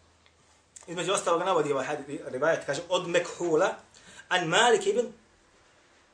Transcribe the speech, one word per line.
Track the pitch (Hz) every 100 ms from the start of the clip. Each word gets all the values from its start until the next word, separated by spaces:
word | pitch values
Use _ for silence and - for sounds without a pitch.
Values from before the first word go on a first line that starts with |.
| _ _ _ _ _ _ _ - -
između | 175 170
ostaloga | 190 185 170
navodi | 190 170 143
ovaj | 139 135
had-, | 143 143 143 135
rivajet, | 127 160 156
kaže, | - 143 -
od | 180 170
Mekhula, | 170 - - 175 156 208 214 - - - - -
an | 185 160
Malik | 190 240 208 196
ibn | 226 226 - _ _ _ _ _ _ _ _ _